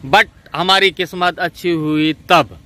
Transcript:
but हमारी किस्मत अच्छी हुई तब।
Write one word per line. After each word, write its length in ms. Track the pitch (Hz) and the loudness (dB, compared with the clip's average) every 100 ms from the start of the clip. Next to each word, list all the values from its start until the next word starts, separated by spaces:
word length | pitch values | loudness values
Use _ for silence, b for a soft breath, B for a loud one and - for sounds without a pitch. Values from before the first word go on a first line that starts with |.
| 135 | 2
but 260 | 190 220 _ _ | 0 0 _ _
हमारी 360 | 147 185 190 190 | -6 0 2 2
किस्मत 460 | 160 180 185 180 160 | 0 -8 -2 -4 -2
अच्छी 300 | 175 - 180 | -8 -4 -4
हुई 400 | 165 151 151 156 147 - | -2 -2 0 -2 -4 2
तब। 300 | 175 113 82 | 2 2 -8